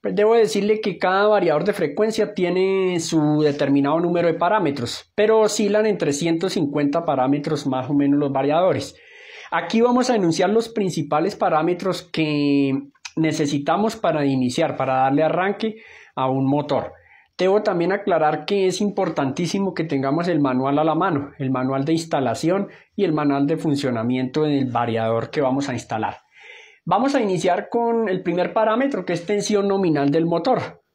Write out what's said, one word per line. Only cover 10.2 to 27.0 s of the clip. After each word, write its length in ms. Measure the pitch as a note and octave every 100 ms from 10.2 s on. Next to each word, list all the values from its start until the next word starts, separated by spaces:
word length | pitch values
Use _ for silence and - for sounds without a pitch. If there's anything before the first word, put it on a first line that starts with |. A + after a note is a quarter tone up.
| F3 E3 F3+
los 200 | A3 A#3
principales 680 | - F#3+ D#3+ D3 D3+ F3+ -
parámetros 680 | G3 D#3 E3 F3 F#3+ E3+
que 720 | - - D#3 D3 C#3+ C#3+ C#3 C3+ C#3 _ - -
necesitamos 800 | D#3+ D3+ C#3+ D3 C#3+ E3+ A3 G#3+
para 300 | F3+ D#3 C#3
iniciar, 500 | C3+ B2 B2 D#3+ -
para 200 | C3+ C3
darle 260 | C3 C#3+
arranque 640 | D#3 E3 F#3+ G3 A3 G#3+ - - - -
a 160 | C3
un 180 | C3+ C3+
motor. 440 | D3 C#3+ C3 - - _ - _ -
Debo 260 | F#3 G3+
también 300 | G#3+ F3+ F3
aclarar 500 | G3+ G3+ E3 D#3 D#3+
que 240 | - G3+ F#3
es 140 | F3+
importantísimo 920 | G#3 G3 F#3 E3 C#3 C#3 E3+ G3+ G3
que 120 | E3+ E3
tengamos 420 | C#3 C3+ D3 F3
el 140 | D#3
manual 360 | C#3 B2+ C3+ C#3+
a 60 |
la 100 | D#3+
mano, 380 | D#3 F#3 D3 - -
el 120 | C3+
manual 340 | B2+ C3 C3+ C#3+
de 80 |
instalación 720 | E3 E3 D3+ B2+ A2 D#3+ F#3+ G3+ - _ -
y 80 | F#3
el 80 |
manual 340 | D3+ D3 C#3 C#3+
de 80 | D#3+
funcionamiento 880 | D#3+ C#3 C#3 A#2+ A#2 B2+ B2+ D#3
del 260 | D#3 C#3 B2
variador 600 | A#2+ A#2+ A2+ A2+ A2+ A#2
que 100 | -
vamos 300 | C3 C3+ C#3
a 40 |
instalar. 440 | A#2+ - A2+ G#2 - _ - - - - _
Vamos 320 | - F#3+